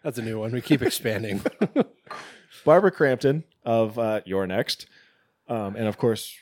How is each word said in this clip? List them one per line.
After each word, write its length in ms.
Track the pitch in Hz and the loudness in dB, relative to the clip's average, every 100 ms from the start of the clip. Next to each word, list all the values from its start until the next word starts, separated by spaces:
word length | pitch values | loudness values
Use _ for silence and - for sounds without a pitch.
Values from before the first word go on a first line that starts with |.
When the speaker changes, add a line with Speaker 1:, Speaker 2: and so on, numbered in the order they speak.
Speaker 1:
that's 160 | 156 120 | -8 -6
a 40 | |
new 160 | 113 110 | -6 -6
one. 100 | 110 | -4
We 80 | 123 | -6
keep 220 | - 143 | 0 2
expanding. 580 | - - 117 104 110 101 - - - 285 - _ | 2 -2 -2 -2 -2 -2 -4 -2 -2 0 -2 _
<laughs> 600 | - - - - _ - | -18 -16 -16 -20 _ -4
Speaker 2:
Barbara 260 | 151 170 - | 6 6 6
Crampton 540 | - 143 123 139 151 - _ | 2 2 4 2 0 -4 _
of, 320 | 123 113 110 117 | -2 0 0 -2
uh, 220 | 110 107 | -2 -2
You're 220 | 90 95 92 | -2 -2 0
Next. 400 | 98 - - - _ _ _ _ _ - | -2 -2 -6 -12 _ _ _ _ _ -8
Um, 280 | 113 98 110 | -6 -6 -4
and 100 | 107 | -4
of 100 | - | 0
course, 380 | 123 107 - - | 0 0 -6 -16